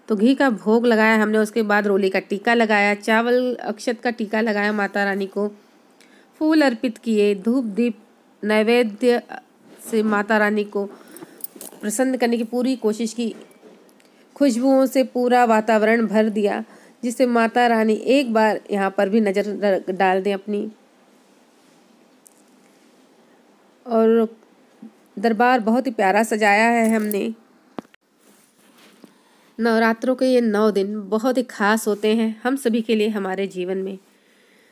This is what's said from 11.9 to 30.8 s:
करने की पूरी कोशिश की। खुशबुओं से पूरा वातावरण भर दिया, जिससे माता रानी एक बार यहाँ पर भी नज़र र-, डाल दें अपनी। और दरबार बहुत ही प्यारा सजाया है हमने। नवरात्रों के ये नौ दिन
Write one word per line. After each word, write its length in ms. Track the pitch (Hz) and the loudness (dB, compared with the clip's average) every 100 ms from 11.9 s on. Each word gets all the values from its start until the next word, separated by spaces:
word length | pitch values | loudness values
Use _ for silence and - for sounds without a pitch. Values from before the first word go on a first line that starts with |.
| 208 262 254 | -4 -2 0
करने 200 | 240 233 | 0 -2
की 80 | |
पूरी 320 | 226 247 254 254 | -4 -4 -2 -2
कोशिश 360 | 214 220 226 | -2 -2 -6
की। 220 | - 233 - - _ - - _ _ _ _ _ - | -6 -8 -8 -16 _ -20 -20 _ _ _ _ _ 0
खुशबुओं 500 | 285 226 269 269 269 | 0 2 2 4 2
से 160 | 269 | 0
पूरा 420 | 262 247 247 247 | -2 -2 2 4
वातावरण 640 | 240 220 220 220 214 233 220 | 4 2 2 2 2 2 0
भर 220 | 214 220 | 0 0
दिया, 360 | 208 202 208 226 - - _ | 0 -2 -4 -8 -18 -20 _
जिससे 220 | 240 226 247 | -6 0 0
माता 400 | 233 226 247 240 | 2 2 2 2
रानी 280 | 226 220 | 2 2
एक 380 | 214 - 269 247 | 0 2 2 2
बार 280 | 220 220 196 - | 2 2 0 -4
यहाँ 240 | 202 196 190 | -4 -2 0
पर 100 | 202 | 0
भी 120 | 226 | 2
नज़र 240 | 208 196 202 | 0 0 -4
र-, 460 | 196 202 185 - | -2 -2 -2 -2
डाल 300 | 185 190 190 | 0 0 2
दें 120 | 190 | -2
अपनी। 380 | 196 202 208 214 - _ _ _ _ _ _ _ _ _ _ _ _ _ _ _ _ _ _ _ _ _ _ _ _ _ _ _ _ _ _ 254 | -4 -6 -6 -8 -12 _ _ _ _ _ _ _ _ _ _ _ _ _ _ _ _ _ _ _ _ _ _ _ _ _ _ _ _ _ _ -2
और 500 | 226 226 226 220 - _ _ _ _ - _ _ - | 2 4 4 2 -4 _ _ _ _ -20 _ _ -4
दरबार 420 | 220 214 240 254 | -2 2 2 2
बहुत 260 | 214 233 226 | 2 0 0
ही 60 | |
प्यारा 300 | 220 196 196 | 0 2 2
सजाया 460 | 226 220 208 202 233 | 0 0 2 4 4
है 280 | 233 226 220 | 2 2 0
हमने। 380 | 214 202 233 220 _ _ _ - - _ _ _ _ _ _ _ _ _ - _ - _ _ _ _ - | -2 -4 -6 -8 _ _ _ -20 -20 _ _ _ _ _ _ _ _ _ -20 _ -20 _ _ _ _ -4
नवरात्रों 540 | 226 226 226 226 254 | 0 2 2 0 -2
के 120 | 254 262 | 0 2
ये 140 | 208 | 2
नौ 300 | 233 202 214 | 2 2 2
दिन 380 | 196 | 2